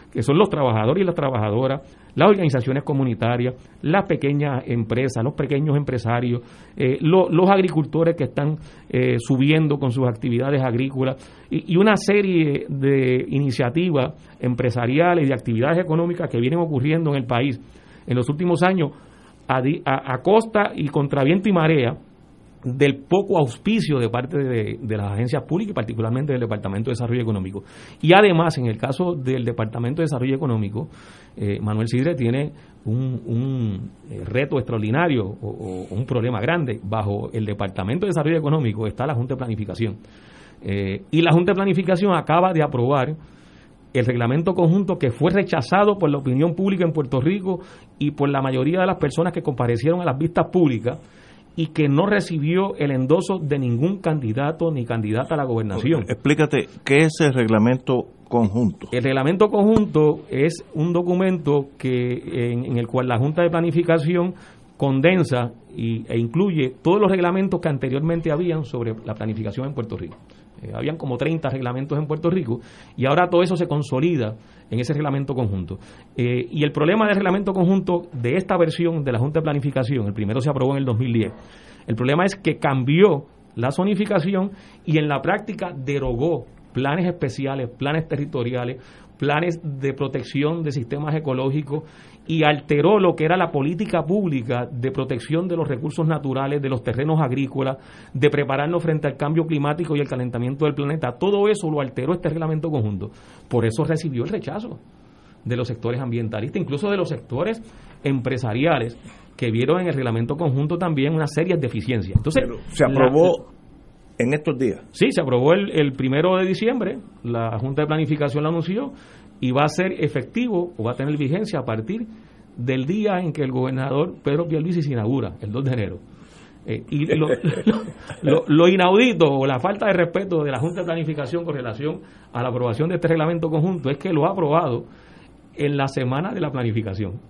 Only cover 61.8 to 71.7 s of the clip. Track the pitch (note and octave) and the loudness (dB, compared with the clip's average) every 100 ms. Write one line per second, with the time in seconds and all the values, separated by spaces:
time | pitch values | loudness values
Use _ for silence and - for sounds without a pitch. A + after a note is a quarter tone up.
61.8 | C3 B2 B2 B2 - - A#2+ A#2+ C3+ A#2+ | -2 0 0 -4 -6 -4 -2 -2 -2 -2
62.8 | A#2 C3 B2+ A2+ C#3 D#3+ E3+ E3 E3+ D#3+ | -2 -2 0 0 0 2 2 2 0 0
63.8 | E3+ E3 D3+ F3 F3+ F3+ - - - - | 2 2 2 0 0 -4 -16 -20 -16 -4
64.8 | C#3 C3+ D#3 F#3 D#3+ B2 A#2+ - - - | 0 4 4 4 2 0 -2 -8 -16 -6
65.8 | A2+ A2+ A2+ A#2 A#2 D#3+ G3+ D#3 B2+ - | -4 -4 -4 -2 0 0 0 2 -2 0
66.8 | D#3+ G3+ G3 F#3 F3 F#3+ F#3+ E3+ E3+ C3+ | 2 4 4 2 2 2 0 0 -2 -2
67.8 | C3+ C#3 D#3 E3+ D#3+ D3+ F3+ D#3+ B2+ B2 | -2 -2 -2 -2 0 -2 0 -2 -4 -4
68.8 | A2+ A2 - G#2+ A2 G#2+ G#2+ G2 C3+ C3+ | -4 -6 -8 -6 -6 -4 -6 -6 -6 -6
69.8 | A2+ F2+ - - - - - - - G#2+ | -6 -8 -10 -14 -20 -20 -20 -18 -12 -6
70.8 | C3+ D#3+ C#3+ B2 C#3+ E3 - C3+ B2 | -6 -4 -4 -2 -2 -2 -4 -4 -4